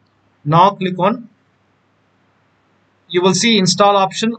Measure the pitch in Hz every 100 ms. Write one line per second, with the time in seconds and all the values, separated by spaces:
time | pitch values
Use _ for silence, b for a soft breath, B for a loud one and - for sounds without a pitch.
0 | _ _ _ _ 147 160 196 202 185 180
1 | 185 247 - _ _ _ _ _ _ _
2 | _ _ _ _ _ _ _ _ _ _
3 | _ 175 185 185 233 214 185 - 202 202
4 | 190 - 226